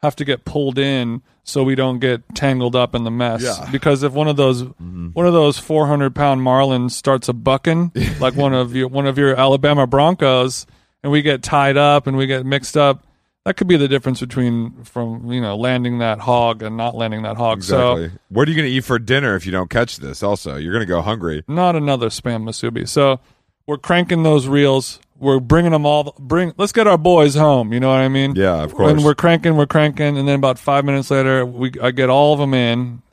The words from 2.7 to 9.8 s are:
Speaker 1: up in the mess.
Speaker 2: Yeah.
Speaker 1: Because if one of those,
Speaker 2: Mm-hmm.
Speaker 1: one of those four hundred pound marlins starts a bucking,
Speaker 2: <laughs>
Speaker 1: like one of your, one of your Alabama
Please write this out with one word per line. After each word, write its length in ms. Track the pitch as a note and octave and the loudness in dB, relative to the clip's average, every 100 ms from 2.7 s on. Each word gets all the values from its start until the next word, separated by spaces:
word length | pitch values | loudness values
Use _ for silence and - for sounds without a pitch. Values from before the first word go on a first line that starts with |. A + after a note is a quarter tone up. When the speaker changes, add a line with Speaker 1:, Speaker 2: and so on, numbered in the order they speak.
| B2 | 0
Speaker 1:
up 200 | B2 B2 | 0 -2
in 80 | |
the 80 | A2+ | -4
mess. 320 | A#2 B2 A2+ | -2 -2 -2
Speaker 2:
Yeah. 260 | B2 G2+ - | -4 -6 -6
Speaker 1:
Because 300 | C3+ D#3 C#3 | -2 0 2
if 120 | C#3+ | 0
one 140 | C3 D3+ | -2 -2
of 80 | C#3+ | 2
those, 280 | C3+ B2+ | 2 0
Speaker 2:
Mm-hmm. 460 | B2+ - E2+ F2+ E2+ | -6 -12 -14 -10 -10
Speaker 1:
one 180 | E2+ F3 | 0 2
of 60 | |
those 260 | E3+ D3 - | 4 2 0
four 260 | - D#3 D3 | -2 0 2
hundred 300 | D3 C#3 C3 | 2 0 0
pound 260 | C#3+ C3+ | 0 2
marlins 500 | B2+ C3 C3+ C3 B2 | 2 2 2 0 -2
starts 360 | - - C3+ - | -4 -2 0 -2
a 40 | |
bucking, 580 | A#2+ A2 C3+ - E3 F3 D3 - | -4 0 0 0 0 -2 -2 -4
Speaker 2:
<laughs> 140 | - | 0
Speaker 1:
like 160 | C3 B2+ | -2 0
one 200 | C#3 C3 | 0 0
of 200 | B2 B2+ | -2 -4
your, 120 | B2+ | -4
one 180 | C3+ C#3 | -2 -2
of 140 | C3+ | 0
your 160 | C#3+ B2+ | 0 2
Alabama 500 | C3+ C3+ D3 D3 | 2 2 2 2